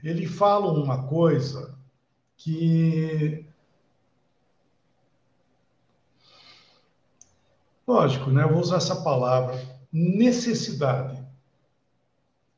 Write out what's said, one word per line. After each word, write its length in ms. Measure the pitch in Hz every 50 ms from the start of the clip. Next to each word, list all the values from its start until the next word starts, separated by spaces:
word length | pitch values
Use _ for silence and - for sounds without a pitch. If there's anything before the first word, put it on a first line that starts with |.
ele 240 | - 156 170 165 -
fala 460 | - - - 202 202 202 208 190 175
uma 340 | 156 151 143 135 127 127 -
coisa 720 | - 151 165 170 160 143 120 - - - - - - - - - _ _ _ _ _ _ _ _ _ _
que, 1080 | _ - 160 160 160 165 165 165 165 165 160 156 160 160 160 160 156 151 151 151 - - - _ _ _ _ _ _ _ _ _ _ _ _ _ _ _ _ _ _ _ _ _ _ _ _ _ _ _ _ _ _ _ _ _ _ _ _ _ _ _ _ _ _ _ _ _ _ _ _ _ _ _ _ _ _ _ _ _ - - - - - _ _ _ _ _ _ _ _ _ _ _ _ - _ _ _ _ _ _ _ _ _ _ _ _
lógico, 440 | - 247 202 160 135 - - - 135
né? 120 | 135 147
Eu 80 | 160 156
vou 100 | 160 175
usar 160 | 175 175 185
essa 260 | 165 - - 185 -
palavra, 560 | - 160 139 123 123 123 127 127 127 - - - - - - - - _
necessidade. 1300 | - 160 170 180 190 208 240 254 240 - - 233 220 - - - 170 135 147 131 127 131 - - - - - - - _ _ _ _ _ _ _ _ _ _ _ _ _ _ _ _ _ _ _ _ _ _ _ _